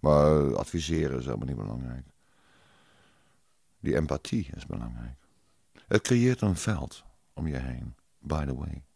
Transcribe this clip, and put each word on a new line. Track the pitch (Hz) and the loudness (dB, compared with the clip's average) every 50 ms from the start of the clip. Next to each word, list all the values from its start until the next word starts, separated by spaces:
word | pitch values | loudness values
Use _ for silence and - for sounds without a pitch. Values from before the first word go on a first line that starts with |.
Maar, | - 76 73 73 73 76 78 76 71 71 | 6 6 8 8 8 8 6 6 4 4
eh, | 60 | 2
adviseren | 50 - - - 85 76 76 82 80 76 69 67 64 | 0 -4 -4 -4 -4 -2 0 0 0 0 0 -2 -4
is | 62 | -4
helemaal | 65 62 50 57 | -4 -6 -4 -4
niet | 65 139 | -6 -6
belangrijk. | - 50 50 55 - 65 62 62 64 69 - _ _ _ _ _ _ _ _ _ _ _ _ _ _ _ _ _ _ _ _ _ _ _ _ _ _ _ _ _ _ _ _ _ _ | -6 -6 -6 -6 -6 -6 -8 -8 -10 -12 -16 _ _ _ _ _ _ _ _ _ _ _ _ _ _ _ _ _ _ _ _ _ _ _ _ _ _ _ _ _ _ _ _ _ _
Die | - - - | -2 0 2
empathie | 69 78 76 71 67 _ - - 120 90 67 - | 2 2 0 -2 -4 _ -2 -2 -2 -2 -4 -8
is | - - | -14 -10
belangrijk. | - - 50 55 58 58 58 58 58 64 - _ _ _ _ _ _ _ _ _ _ _ - - | -8 -8 -6 -6 -8 -8 -10 -10 -12 -12 -14 _ _ _ _ _ _ _ _ _ _ _ -20 -8
Het | - - 107 - | 0 0 0 2
creëert | - 127 120 120 127 127 - | 4 2 4 4 4 2 2
een | - 104 92 | 2 0 0
veld | 85 - - 107 80 67 - - - - - _ _ _ _ _ | 0 0 -2 -2 -4 -4 -8 -12 -16 -20 -20 _ _ _ _ _
om | - 82 | -6 -6
je | 80 73 | -4 -4
heen, | 65 64 65 62 62 - - 69 _ _ _ _ _ | -4 -6 -6 -8 -8 -10 -12 -14 _ _ _ _ _
by | - 67 76 78 73 | -6 -4 -2 -2 -2
the | 69 65 | -2 -4
way. | 64 73 78 73 71 71 _ _ | -6 -6 -8 -8 -10 -14 _ _